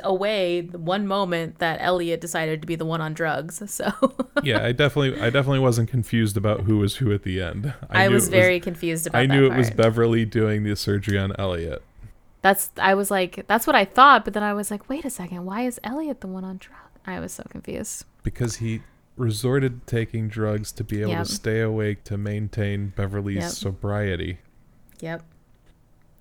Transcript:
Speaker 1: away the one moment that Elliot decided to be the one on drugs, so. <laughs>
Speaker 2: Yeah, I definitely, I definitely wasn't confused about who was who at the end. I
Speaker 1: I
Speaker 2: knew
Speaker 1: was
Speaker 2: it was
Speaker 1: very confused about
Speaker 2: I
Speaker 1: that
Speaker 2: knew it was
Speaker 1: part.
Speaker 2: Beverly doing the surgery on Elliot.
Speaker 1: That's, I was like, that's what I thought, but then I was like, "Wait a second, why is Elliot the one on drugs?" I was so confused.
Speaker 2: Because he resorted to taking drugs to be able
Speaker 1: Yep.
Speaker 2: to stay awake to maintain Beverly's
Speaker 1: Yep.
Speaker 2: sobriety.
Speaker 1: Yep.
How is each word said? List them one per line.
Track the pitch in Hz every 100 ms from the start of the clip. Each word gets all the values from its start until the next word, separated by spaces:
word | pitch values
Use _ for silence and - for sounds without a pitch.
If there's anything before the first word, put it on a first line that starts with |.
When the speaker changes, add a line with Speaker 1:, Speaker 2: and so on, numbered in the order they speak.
Speaker 1:
away | 196 185 202 214 180 175
the | 170 175
one | 165 196 202
moment | 196 190 170 165 -
that | 165 156
Elliot | 175 180 170 165
decided | 165 165 160 156
to | 160
be | 165
the | 160
one | 165
on | 156
drugs, | 156 160 139 160 - 208
so. | - 202 - - - 262
<laughs> | -
Speaker 2:
Yeah, | 147 107 113
I |
definitely, | 123 147 147 135 127
I | 117
definitely | 131 135 135
wasn't | 131 117 113
confused | 120 110 117 110 101
about | 107 107
who | 98 107
was | 101 -
who | 120
at | 101
the | 98 92
end. | 87 90 139 - -
I | 185 196
Speaker 1:
I |
Speaker 2:
knew | 190
Speaker 1:
was | 180
Speaker 2:
it |
was | 185
Speaker 1:
very | 185 180
confused | 180 170 170 165 165
about | 120
Speaker 2:
I | 135
Speaker 1:
that |
Speaker 2:
knew | 139 135
it | 127
was | 117
Speaker 1:
part. | 107
Speaker 2:
Beverly | 113 113 117 117 113
doing | 113 110 107
the | 104 101
surgery | - 104 98 101
on | 98 101
Elliot. | 98 87 82 71 - - - - _ _
Speaker 1:
That's, | 190 196 - -
I | 196
was | 196 202
like, | 196 180 - -
that's | 226 -
what | 269
I |
thought, | 196 - 285 247
but | 220
then | 208
I | 208
was | 208 202
like, | 208 -
"Wait | 277 285
a |
second, | - 175 175 185
why | 202
is | 247 240
Elliot | 208 277 311 262
the | 190
one | 185 185
on | 190
drugs?" | - - - - -
I | 180
was | 165
so | - -
confused. | - - - 214 - - _
Speaker 2:
Because | - - 120 107
he | 113 113 - _ _ -
resorted | 120 104 123 139 135 120 -
to | 117
taking | 113 113 110
drugs | 110 107 107 110
to | - 107
be | 104
able | 104
Speaker 1:
Yep. | - 101
Speaker 2:
to |
stay | 101 113 110
awake | 110 110 107 104 -
to | 101
maintain | 101 104 107 - 104 101 101 95
Beverly's | 98 101 101 98
Speaker 1:
Yep. | 87
Speaker 2:
sobriety. | - 98 92 101 104 101 87 85 87 _ _ _ _ - -
Speaker 1:
Yep. | 165 165 - _ _ _ _ _ _ _ _ _